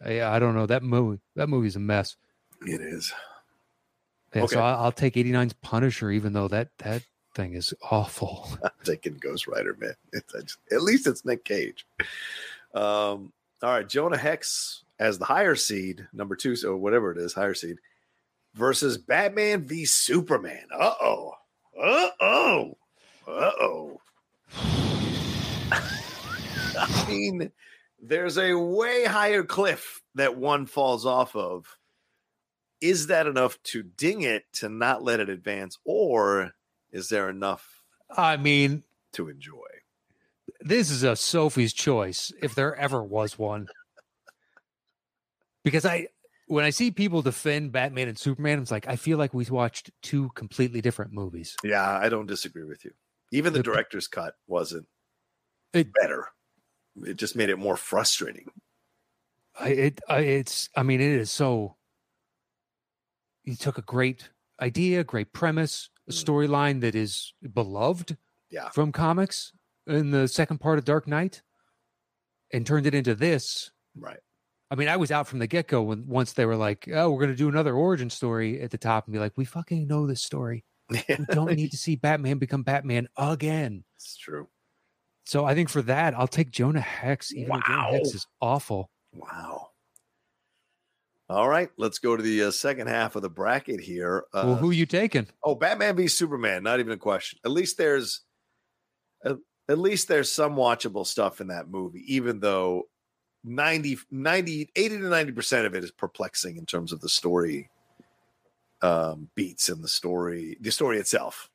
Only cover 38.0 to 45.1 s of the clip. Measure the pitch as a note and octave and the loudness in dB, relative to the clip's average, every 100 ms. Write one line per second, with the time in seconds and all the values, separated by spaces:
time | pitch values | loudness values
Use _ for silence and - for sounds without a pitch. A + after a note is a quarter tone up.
38 | _ - E3 D3 D3 C#3+ C#3 D3 _ _ | _ 2 2 4 4 6 6 2 _ _
39 | _ - D#2+ C#2+ D2 - - - _ _ | _ -10 -10 -10 -20 -18 -20 -20 _ _
40 | _ _ _ _ - - C#3 A#3+ D#3 C3 | _ _ _ _ -20 -12 2 4 4 4
41 | C3 A2+ - E3+ D3+ C3 A#2 - D3+ A#2 | 2 2 2 2 2 4 2 2 2 2
42 | F#2+ F2+ - - C#3+ A2 C#3+ C#3 C#3+ C3 | 0 -4 -8 -6 -4 0 0 0 0 0
43 | G2+ G#2+ G#2+ - G#2 G#2 G2 - _ _ | 0 0 -2 -2 -6 -4 -10 -18 _ _
44 | _ _ _ _ _ _ _ _ _ _ | _ _ _ _ _ _ _ _ _ _
45 | _ | _